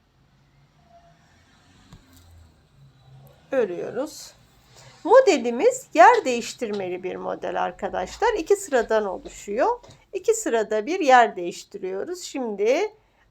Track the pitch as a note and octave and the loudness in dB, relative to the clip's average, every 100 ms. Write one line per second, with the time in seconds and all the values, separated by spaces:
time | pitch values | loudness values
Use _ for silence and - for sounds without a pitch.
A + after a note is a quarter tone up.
0 | _ _ _ _ _ _ _ _ _ - | _ _ _ _ _ _ _ _ _ -20
1 | _ _ _ _ _ _ _ _ - - | _ _ _ _ _ _ _ _ -20 -20
2 | _ - - - - _ _ _ - _ | _ -20 -20 -20 -20 _ _ _ -20 _
3 | - - - - _ C4+ G#3 E3+ - A3 | -20 -20 -20 -20 _ -2 -2 -4 -8 -8
4 | D#4 - - - _ _ _ - - - | -10 -12 -20 -20 _ _ _ -20 -20 -8
5 | D#4 B4 C5 D4 A#3 A#3 G#4+ C5 - D4 | 4 6 8 4 0 0 2 0 2 8
6 | F#4+ A#4+ C4 A#3+ - - A3+ G#3 F#3 F3+ | 8 8 2 -2 -6 -8 -8 -6 -6 -8
7 | F3+ F#3 F#3 F#3 F#3 F#3 F#3 F3+ F#3+ F#3 | -8 -8 -8 -8 -6 -4 -4 -6 -8 -6
8 | F#3 - A4+ G#4+ D#4+ G4+ - B3+ A3+ A3 | -8 -2 -2 0 0 -2 0 -2 0 0
9 | G#3 - F3 - - G#3 F#4 B4 - - | -2 -6 -12 -16 -8 -2 0 -2 -8 -20
10 | _ F#4 - A4 D#4 A3+ G#3 G#3+ G#3+ F#4+ | _ -4 -2 -2 -2 -2 0 -2 -2 -2
11 | C#4+ B3+ A3 F#3 F3 - - G3 F#3 F#3+ | 4 6 6 0 -10 -10 -16 -12 -10 -8
12 | D4+ F4+ - C#4 A#3+ G3 G#3+ D4 G#4+ - | -10 -12 -12 -8 -8 -2 0 0 -2 -8
13 | _ _ _ | _ _ _